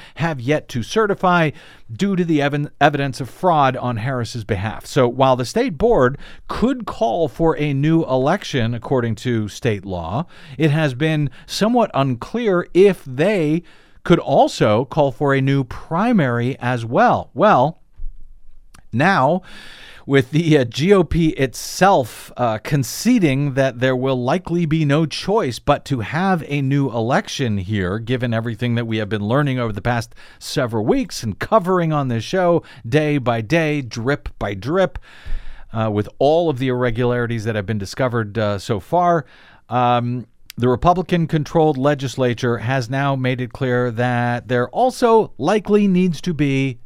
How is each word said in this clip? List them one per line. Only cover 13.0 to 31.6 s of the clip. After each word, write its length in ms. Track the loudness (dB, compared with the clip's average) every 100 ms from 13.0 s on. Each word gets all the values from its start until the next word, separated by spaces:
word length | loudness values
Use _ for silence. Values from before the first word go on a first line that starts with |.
they 600 | -4 -2 0 2 0 -2 -4 -18 _ -16
could 160 | 2 2
also 640 | 4 4 2 2 2 2
call 260 | 0 0 0
for 240 | 0 0
a 60 | 2
new 240 | 2 0
primary 920 | -2 -8 -6 -2 2 2 2 0 -2 -4
as 240 | -4 -4
well. 460 | -2 2 2 2 -2
Well, 480 | 0 4 4 2 -2 -16 -10 -8 -8 -14 -16 -18 -18 -20 -20 -6
now, 500 | 0 2 2 2 0 -4 -16 -20 -20 -20 -18 0
with 240 | 2 2
the, 260 | 0 4 4
uh, 80 |
G 300 | 2 0 4
O 100 | 4
P 240 | 4 2 2
itself, 1000 | 0 -4 -4 -12 0 4 4 2 -6 -16 -4
uh, 180 | -2 -2
conceding 960 | -2 -2 -2 -2 0 4 4 2 0
that 280 | 0 0 0
there 140 | 0
will 220 | 0 0 0
likely 480 | 0 -2 -2 -2
be 220 | 0 0 2
no 180 | 2
choice 540 | 2 -2 -2 0 0 -4
but 260 | 0 0
to 160 | 0 -4
have 420 | -2 -2 0 0 -2
a 160 | -2
new 260 | 0 0 0
election 720 | 0 0 0 -2 -4 -2 -2
here, 400 | -2 -2 0 -2
given 340 | -4 -2 -2
everything 420 | -2 -4 -4 -2 -2
that 100 | -2
we 100 | -4
have 140 | -2
been 180 | -2 0
learning 300 | 0 0 -2
over 160 | -4
the 80 | -4
past 320 | -2 -2 -4 -12 -20 -18
several 480 | -8 -4 -2 -2 0
weeks 360 | 0 -2 -6
and 160 | -8 -8
covering 540 | 0 0